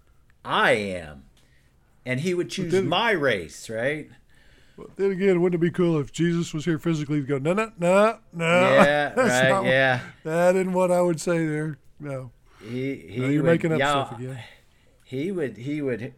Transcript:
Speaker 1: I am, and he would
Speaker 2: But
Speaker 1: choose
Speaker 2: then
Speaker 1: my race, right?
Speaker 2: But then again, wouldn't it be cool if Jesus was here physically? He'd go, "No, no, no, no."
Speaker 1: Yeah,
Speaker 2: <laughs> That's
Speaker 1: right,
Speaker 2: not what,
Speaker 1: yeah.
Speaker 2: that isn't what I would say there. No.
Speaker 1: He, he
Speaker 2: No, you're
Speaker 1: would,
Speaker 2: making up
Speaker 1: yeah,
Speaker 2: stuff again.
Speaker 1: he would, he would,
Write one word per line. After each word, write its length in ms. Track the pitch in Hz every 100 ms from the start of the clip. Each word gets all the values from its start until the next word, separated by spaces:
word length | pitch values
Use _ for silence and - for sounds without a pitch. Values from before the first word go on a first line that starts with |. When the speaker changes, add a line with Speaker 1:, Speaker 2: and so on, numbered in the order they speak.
| _ _ _ _
Speaker 1:
I 280 | - 170 202
am, 520 | 117 101 90 78 73 - _ _ _ _ _ _ _
and 160 | - 127
he 140 | 180
would 140 | 175 170
Speaker 2:
But 40 |
Speaker 1:
choose 200 | - 180
Speaker 2:
then 160 | 180 185
Speaker 1:
my 240 | 175 175
race, 580 | 180 139 104 80 - -
right? 400 | 110 127 156 139 - _ - - - - -
Speaker 2:
But 200 | - -
then 160 | 196
again, 280 | 185 196 180
wouldn't 220 | 180 175
it 20 |
be 60 | 170
cool 300 | - 170 160
if 100 | 131
Jesus 400 | - 170 170 165
was 120 | 156
here 160 | 170 156
physically? 380 | 170 156 143 151
He'd 100 | 135
go, 100 | 143
"No, 140 | 143
no, 180 | 190 220 214
no, 400 | 170 190 214 220 -
no." 120 | 170
Speaker 1:
Yeah, 640 | 165 175 180 - 170 147 143
Speaker 2:
<laughs> 60 | -
That's 20 | - 127
Speaker 1:
right, 60 | 131
Speaker 2:
not 120 | -
what, 80 | 127
Speaker 1:
yeah. 300 | 131 135 123 - -
Speaker 2:
that 320 | 156 160 180 190
isn't 160 | 185
what 180 | 180 185
I 100 | 180
would 200 | 175 160
say 260 | - 170 160
there. 320 | 151 156 147 - -
No. 320 | 147 135 127 - _ -
Speaker 1:
He, 360 | 104 123 135 135
he 240 | 80 107
Speaker 2:
No, 80 | 131
you're 140 | 147
Speaker 1:
would, 40 | 165
Speaker 2:
making 200 | 170 165
up 60 | 156
Speaker 1:
yeah, 120 | 143 143 135
Speaker 2:
stuff 120 | 120
again. 240 | 127 131 - - _ _ _ _
Speaker 1:
he 260 | - 127 165
would, 260 | 185 139 104
he 220 | 127 151
would, 340 | 139 113 123